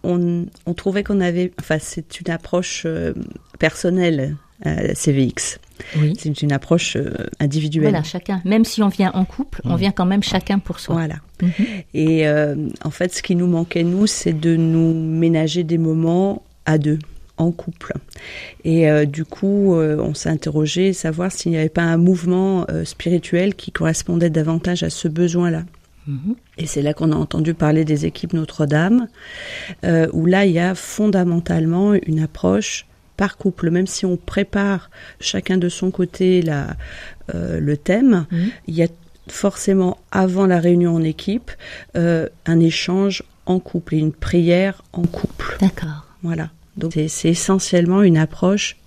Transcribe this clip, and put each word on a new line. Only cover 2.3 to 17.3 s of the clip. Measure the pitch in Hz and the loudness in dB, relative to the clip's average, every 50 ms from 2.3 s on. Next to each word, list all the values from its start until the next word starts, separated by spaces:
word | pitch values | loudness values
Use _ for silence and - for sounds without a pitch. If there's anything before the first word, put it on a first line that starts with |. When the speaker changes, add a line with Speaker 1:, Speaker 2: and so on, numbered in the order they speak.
Speaker 1:
approche, | 165 165 - - - 175 180 - - - - | -6 -6 -6 -2 -2 -2 -2 -4 -8 -6 -6
euh, | 165 160 165 165 165 - - - - - - _ _ - - | -4 -4 -2 -4 -4 -4 -6 -10 -12 -14 -18 _ _ -6 -2
personnelle, | - 156 - - - 175 180 185 180 170 165 143 131 147 147 147 _ _ _ _ - | -2 -2 -2 0 -2 0 2 2 2 2 2 0 -2 -4 -6 -10 _ _ _ _ -6
euh, | 151 151 - - - - | -4 -2 0 -2 -2 -2
C | - - 156 | 0 0 2
V | 139 139 131 | 2 4 2
X. | 120 - - - - - - - - - - - - - 156 | 2 0 -4 -8 -8 -8 -12 -18 -20 -20 -20 -18 -4 0 2
Speaker 2:
Oui. | 151 151 170 | 2 2 2
Speaker 1:
C'est | - - 156 147 - | -2 -4 -6 -4 -2
une | 143 147 | 0 0
approche, | 139 135 - - 165 170 - - - | 0 -2 2 2 2 2 2 -2 -4
euh, | - - - - - - - - _ | -4 -4 -4 -6 -8 -8 -10 -6 _
individuelle. | 147 143 143 156 151 156 147 165 151 214 | -2 0 0 0 -2 0 0 2 4 4
Speaker 2:
Voilà, | 202 165 151 | 4 2 -2
chacun. | - - 180 - - 196 185 170 | -4 -8 -8 -6 -4 -4 -4 0
Même | 185 214 226 226 | 0 2 2 2
si | 226 - 220 | 2 2 0
on | 214 | 0
vient | 196 190 - 196 185 - | 0 2 2 0 2 2
en | 185 185 | 0 -2
couple, | - - - 285 - - - - | -2 -2 -8 -8 -8 -8 -8 -2
on | 120 170 | -2 0
Speaker 3:
Mm. | |
Speaker 2:
vient | 170 190 196 | 2 2 0
quand | 196 - 180 | 0 0 0
même | 180 190 202 196 | 2 2 0 0
chacun | - - 185 - - 196 | 0 -2 -2 0 0 -2
pour | 196 - - - - | -2 -2 -4 -10 -10
soi. | - - 165 | -4 -4 -2
Speaker 1:
Voilà. | 165 165 151 160 156 - - - - | -2 -2 -4 -6 -10 -14 -20 -6 -2
Speaker 2:
Mhm. | 180 180 170 - 208 - 214 190 - - - | -2 0 2 0 -2 -2 -2 -12 -12 -6 -2
Speaker 1:
Et, | 151 156 160 160 160 156 | 0 2 2 2 2 2
euh, | 151 147 151 151 147 143 151 151 - - - - | 2 2 2 2 0 -2 -4 -6 -6 -8 -6 -8
en | 151 | -8
fait, | 147 - 180 180 - | -4 -4 -4 -4 -4
ce | - | -8
qui | - - 185 | -2 0 0
nous | 175 180 | 2 2
manquait, | 180 175 165 170 170 - 175 170 | 2 2 0 0 -2 0 0 0
nous, | 170 180 190 208 | 0 2 2 2
c'est | 214 - - - 180 165 | 0 0 -2 -2 -2 -2
de | 156 156 165 165 | 0 2 2 2
nous | 165 165 160 165 165 165 160 160 | 4 2 2 4 4 4 4 2
ménager | 165 160 160 160 160 165 165 165 156 160 156 151 180 175 | 0 -2 -2 0 2 2 4 4 2 2 0 0 -2 -2
des | 156 170 | 0 0
moments | 165 165 160 160 160 160 165 170 180 190 196 202 - - _ _ _ - | 0 2 2 2 2 2 2 2 2 2 0 -2 -4 -10 _ _ _ 0
à | - 156 156 | 2 2 2
deux, | 147 151 151 156 151 - - - - - | 2 2 0 -2 -4 -12 -18 -20 -20 -20